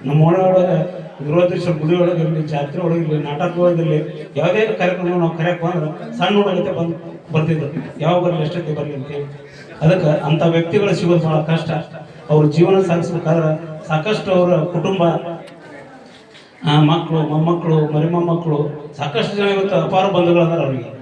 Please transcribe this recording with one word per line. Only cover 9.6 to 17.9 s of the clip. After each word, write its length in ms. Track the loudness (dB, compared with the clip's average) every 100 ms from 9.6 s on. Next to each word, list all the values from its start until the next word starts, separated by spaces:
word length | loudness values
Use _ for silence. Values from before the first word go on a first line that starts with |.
| -20 0
ಅದಕ್ಕೆ 260 | 2 4 2
ಅಂಥ 340 | 2 0 2
ವ್ಯಕ್ತಿಗಳು 520 | 2 2 2 0 2
ಸಿಗೋದು 300 | 0 2 2
ಭಾಳ 180 | 2 0
ಕಷ್ಟ. 280 | 0 -2 -2 -6 -8 -16 -18 -20 0
ಅವ್ರ 160 | 2 4
ಜೀವನ 340 | 4 4 4
ಸಾಗಿಸ್ಬೇಕಾದ್ರೆ 1000 | 2 0 -2 -4 0 2 2 -2 -6 -14 -4
ಸಾಕಷ್ಟು 440 | -2 -2 -4 0
ಅವರ 320 | 2 4 2
ಕುಟುಂಬ, 380 | 0 -2 -2 2 0 0 -6 -12 -14 -20 -20 -20 -20 -20 -20 -20 -20 -20 -20 -6
ಆ, 160 | 2 4
ಮಕ್ಕಳು, 380 | 4 2 0 -2
ಮೊಮ್ಮಕ್ಕಳು, 720 | 0 0 0 0 2 2 2